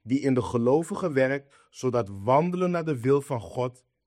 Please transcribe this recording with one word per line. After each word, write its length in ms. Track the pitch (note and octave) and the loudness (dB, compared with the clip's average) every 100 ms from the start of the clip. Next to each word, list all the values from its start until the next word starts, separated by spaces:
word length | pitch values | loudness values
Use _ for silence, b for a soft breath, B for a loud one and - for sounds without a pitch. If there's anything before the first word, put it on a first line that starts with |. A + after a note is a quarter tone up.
die 160 | G#2+ C3+ | -4 -2
in 140 | C3+ | 2
de 80 | B2+ | 0
gelovige 680 | A2+ B2 A#2+ C#3+ E3 G3+ F#3 | 0 0 2 2 0 -4 -2
werkt, 560 | C3+ C3 C#3 C#3 _ _ | 2 2 0 -8 _ _
zodat 400 | - C3 A#2+ G2+ | -6 -2 -2 -2
wandelen 640 | G2 G2+ C3+ F3 F3+ F3+ | -4 2 4 4 0 -2
naar 140 | F3 D#3+ | -2 -2
de 140 | C3+ | -2
wil 220 | A#2 C#3 | 2 2
van 180 | C#3 B2 | 2 -6
God 460 | G2 - B2+ B2 _ _ | -6 -6 -6 -6 _ _